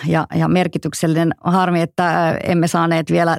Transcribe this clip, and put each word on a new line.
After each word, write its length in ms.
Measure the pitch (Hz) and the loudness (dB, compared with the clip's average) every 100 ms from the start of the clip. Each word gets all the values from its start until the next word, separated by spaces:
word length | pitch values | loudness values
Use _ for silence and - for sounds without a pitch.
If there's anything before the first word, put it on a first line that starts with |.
| 151 | 0
ja, 200 | 160 - 165 | -2 0 -2
ja 120 | 160 | 0
merkityksellinen. 880 | 175 175 160 156 - 165 160 165 - | 0 0 -4 -6 -2 0 0 0 -2
Harmi, 380 | - 185 180 175 | 0 0 2 0
että, 280 | 165 - 175 | -2 0 0
ää, 280 | 165 170 - | 0 0 -2
emme 300 | - 175 165 | 0 0 2
saaneet 440 | 175 170 165 156 | 0 0 0 0
vielä 260 | 170 170 | 0 2